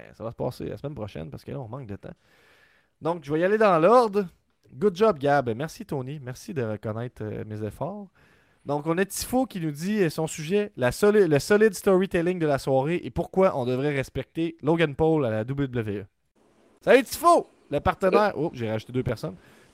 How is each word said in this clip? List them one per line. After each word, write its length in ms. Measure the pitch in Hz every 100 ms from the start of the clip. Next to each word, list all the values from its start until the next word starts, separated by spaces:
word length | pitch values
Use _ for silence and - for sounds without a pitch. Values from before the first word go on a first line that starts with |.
| 55
ça 100 | -
va 60 | 113
se 60 | -
passer 280 | 135 - -
la 100 | 104
semaine 180 | 143
prochaine 360 | 139 104 - 107
parce 140 | 127
que 60 | -
là, 80 | 139
on 80 | 110
manque 180 | 131 110
de 100 | 98
temps. 180 | - - _ _ _ _ _ _ _ _
Donc, 240 | 151 175
je 80 | 139
vais 80 | 156
y 40 |
aller 140 | 185 214
dans 200 | 214 165
l'ordre. 480 | 175 254 226 196 185 - _ _ _
Good 220 | 123 202 170
job, 220 | 220 151
Gab. 300 | 139 143 120
Merci, 300 | 113 156 - 214
Tony. 320 | 147 127 151
Merci 300 | 123 123 -
de 80 | 156
reconnaître, 600 | 110 104 113 110 123 -
euh, 220 | 107 110 107
mes 160 | 107
efforts. 440 | 107 - 143 208 190 _ _ _ _ _
Donc, 220 | - 147 151
on 120 | 170
a 60 |
Tifo 420 | 196 - - 254 262
qui 140 | 185
nous 100 | 160
dit, 320 | 143 185 214
euh, 80 | 165
son 160 | 160 160
sujet, 460 | - 151 208 208 -
la 140 | 123
soli-, 380 | - 208 208 175
le 100 | 143
solide 360 | - 208 220
storytelling 640 | 180 202 185 190 180 170 185
de 80 | 151
la 120 | 135
soirée 420 | 147 131 143 175
et 60 | 131
pourquoi 460 | 170 165 185 190 139
on 80 |
devrait 300 | 123 127 147
respecter 600 | 139 127 135 - 160 170 -
Logan 320 | 135 165 160
Paul 300 | 135 160 156
à 60 | 123
la 140 | 110
W 240 | 117 139 135
W 320 | 120 107 101
E. 60 | 98 _ _ _ _ _ _ _
Salut, 220 | 180 247
Tifo ! 420 | 220 - 339 320 - _ -
Le 100 | 143
partenaire, 520 | 190 170 190 190 208 -
oh, 140 | 160
j'ai 160 | 127 110
rajouté 220 | 110 -
deux 100 | 123
personnes. 340 | 120 113 160 185 _ - _